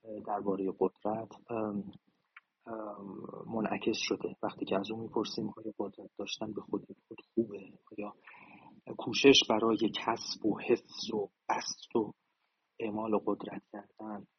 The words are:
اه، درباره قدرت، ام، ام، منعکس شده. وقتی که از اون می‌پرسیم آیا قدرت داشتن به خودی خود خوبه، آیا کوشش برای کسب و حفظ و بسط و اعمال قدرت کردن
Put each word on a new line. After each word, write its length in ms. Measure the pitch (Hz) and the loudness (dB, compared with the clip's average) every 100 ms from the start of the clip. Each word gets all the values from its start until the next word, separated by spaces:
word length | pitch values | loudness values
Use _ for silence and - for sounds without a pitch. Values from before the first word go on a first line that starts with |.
اه، 160 | 113 107 | -8 -8
درباره 520 | 107 104 104 95 95 90 | -4 -2 0 2 0 2
قدرت، 720 | 92 _ 107 110 110 - - | 0 _ -2 -2 -4 -12 -6
ام، 420 | 117 107 101 98 - _ _ _ - _ _ - | -2 -2 -2 -4 -10 _ _ _ -20 _ _ -12
ام، 80 | 113 107 104 101 98 - - - | -8 -8 -8 -10 -10 -10 -10 -4
منعکس 520 | 113 107 101 - 107 | -2 0 0 0 0
شده. 380 | - 98 - 95 | 2 0 0 -4
وقتی 220 | 107 - | -6 -4
که 120 | - 95 | 0 0
از 140 | 98 | 0
اون 100 | 110 | -4
می‌پرسیم 520 | 113 - 104 - 107 - | -2 0 0 -2 -4 -6
آیا 160 | 110 - | -10 -6
قدرت 320 | 101 - 98 _ | -6 -6 -18 _
داشتن 340 | 98 - 107 | -6 -4 -4
به 80 | 98 | -6
خودی 340 | - 98 - - _ | -4 -4 -6 -18 _
خود 100 | 110 - | -18 -4
خوبه، 240 | - 113 101 92 - _ - | 0 0 -2 -12 -20 _ -10
آیا 160 | 104 - - - - - - - - 113 | -8 -10 -20 -20 -20 -20 -20 -20 -14 -8
کوشش 440 | - 107 131 131 - | -4 8 10 10 8
برای 400 | 110 113 110 110 - - | 4 4 4 2 0 -2
کسب 400 | 113 - - 107 | -2 -4 -2 -2
و 120 | 95 | -2
حفظ 540 | - 120 - - - | 2 2 2 -10 -4
و 140 | 110 98 _ _ | -2 -4 _ _
بسط 480 | - - - - 117 | -2 -2 -10 -2 0
و 160 | 107 - _ _ _ _ _ _ | 0 -6 _ _ _ _ _ _
اعمال 400 | 113 107 110 107 - | -4 -2 0 0 2
قدرت 360 | 101 - 98 _ | -2 -4 -8 _
کردن 540 | 104 104 _ 214 208 - | -14 -14 _ -10 -10 -12